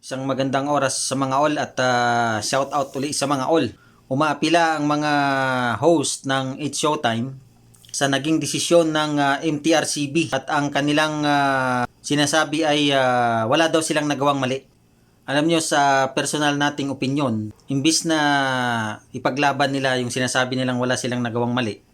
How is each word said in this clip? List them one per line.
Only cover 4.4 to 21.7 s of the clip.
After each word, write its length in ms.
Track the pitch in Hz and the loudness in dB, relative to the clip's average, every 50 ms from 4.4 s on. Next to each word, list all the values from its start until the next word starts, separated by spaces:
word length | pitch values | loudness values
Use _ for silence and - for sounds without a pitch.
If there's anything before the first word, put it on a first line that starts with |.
| - 156 160 170 170 160 160 151 | 0 2 4 4 4 4 2 0
ang 80 | 147 147 | 0 0
mga 220 | 147 147 151 151 147 143 143 139 135 135 135 131 131 127 123 120 113 101 | 0 0 0 0 2 2 2 2 0 0 0 0 0 0 0 -2 -2 2
host 480 | - 160 170 156 135 - - - - | 2 4 4 4 2 -2 -4 -6 -4
ng 320 | 139 135 135 135 131 127 - | -4 -2 -2 -2 -4 -8 -6
It's 240 | 151 143 143 - | -8 -8 -6 -2
Showtime 560 | - 151 151 151 - 120 113 113 117 135 135 135 - - _ _ _ _ _ - _ - - | -2 -2 -2 0 0 0 0 0 -4 -6 -8 -14 -20 -20 _ _ _ _ _ -20 _ -12 -6
sa 160 | - 143 139 | -2 -2 0
naging 320 | 139 135 131 151 160 156 | 0 0 0 0 0 0
desisyon 480 | - - - 151 - - 175 170 170 160 | 0 -2 -4 -4 0 4 4 4 4 4
ng, 320 | 156 156 156 151 151 147 | 0 0 0 0 0 0
ah, 160 | 143 139 139 139 | 2 2 0 0
M 240 | 151 165 156 143 | -2 -2 -4 -2
T 80 | - 160 | 0 2
R 160 | 165 151 147 | 2 2 2
C 240 | - - 151 147 139 | 0 -4 -4 -4 -2
B 240 | 135 165 160 123 - | 0 -2 -2 0 -2
at 160 | 135 - - | -4 -4 -2
ang 240 | 151 151 143 143 147 | -2 0 0 0 -2
kanilang, 480 | 147 143 147 147 151 156 156 151 151 | 0 0 2 2 2 2 0 0 -2
ah, 640 | 151 147 143 143 139 139 135 131 131 131 127 123 120 - _ _ | 0 0 2 2 2 2 0 0 0 0 0 -2 -2 -4 _ _
sinasabi 640 | _ - 147 147 151 147 - 160 156 147 147 151 160 | _ -4 0 0 0 2 2 0 0 0 -2 -2 0
ay, 240 | 151 147 151 147 143 | 0 2 2 2 2
ah, 560 | 139 135 131 127 123 123 120 117 117 113 113 | 2 2 2 2 2 2 2 2 2 0 0
wala 240 | 113 131 156 165 160 | 2 2 2 2 4
daw 160 | - 165 156 | 2 2 0
silang 240 | - 160 151 147 147 | 2 0 0 0 0
nagawang 320 | 147 127 135 143 143 139 | -2 0 2 2 2 2
mali. 240 | 131 123 127 135 - _ _ _ _ _ _ _ _ _ _ _ _ - | 0 -2 -2 -4 -8 _ _ _ _ _ _ _ _ _ _ _ _ -2
Alam 160 | 131 143 151 | 0 0 2
nyo, 160 | 165 170 160 | 2 2 2
sa 480 | 156 - 165 147 143 139 139 135 135 131 - - | 0 0 2 2 4 4 4 4 2 0 0 -2
personal 400 | 143 139 - 147 151 147 143 143 | -4 -2 -2 0 0 0 0 2
nating 320 | 143 143 143 143 139 139 | 0 -2 0 -2 -6 -6
opinion, 640 | 135 - - 131 135 143 147 131 113 110 107 107 104 _ - _ | -4 -4 -4 -2 0 0 0 0 -2 -2 -4 -6 -10 _ -10 _
imbis 400 | 139 139 135 160 160 - - 170 | -4 0 2 2 2 2 0 0
na 80 | 160 156 147 147 143 139 139 131 131 127 123 123 120 117 110 107 107 - - _ - | 0 2 2 2 2 2 2 0 0 0 -2 -2 -2 -2 -4 -4 -6 -10 -14 _ -14
ipaglaban 560 | 135 127 147 131 139 147 143 135 127 143 139 | -4 -2 -2 0 2 0 0 2 2 0 0
nila 320 | 139 139 131 135 131 127 | 0 0 0 0 0 0
yung 80 | 123 120 | -2 -4
sinasabi 480 | 117 135 127 123 - 135 127 123 127 123 | -4 -2 -4 0 0 0 0 0 0 -2
nilang 240 | 131 127 127 123 | -2 -2 -2 0
wala 160 | 123 123 127 120 | 0 0 -2 -2
silang 240 | - 131 123 123 | -2 -4 -4 -2
nagawang 320 | 123 120 110 120 120 120 120 | -4 -4 -2 -2 -2 0 0
mali 320 | 123 127 107 | 0 -2 -2